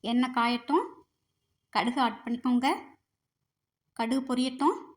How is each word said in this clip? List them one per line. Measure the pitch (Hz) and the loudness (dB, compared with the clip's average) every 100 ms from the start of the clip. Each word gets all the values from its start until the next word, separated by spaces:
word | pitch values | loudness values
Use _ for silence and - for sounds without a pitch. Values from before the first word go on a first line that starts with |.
எண்ணெய் | - 240 254 247 | 0 0 2 2
காயட்டும். | 233 240 - 302 440 - _ _ _ _ _ _ _ | 0 0 2 0 0 -10 _ _ _ _ _ _ _
கடுகு | - 220 247 | -2 0 0
ஆட் | 240 214 | 0 -2
பண்ணிக்கோங்க. | - 240 254 247 262 381 - _ _ _ _ _ _ _ _ _ _ - | -6 -4 0 2 2 -2 -6 _ _ _ _ _ _ _ _ _ _ -6
கடுகு | 226 262 262 | -2 -2 -2
பொரியட்டும். | 247 254 254 285 440 - | -2 -2 0 0 0 -8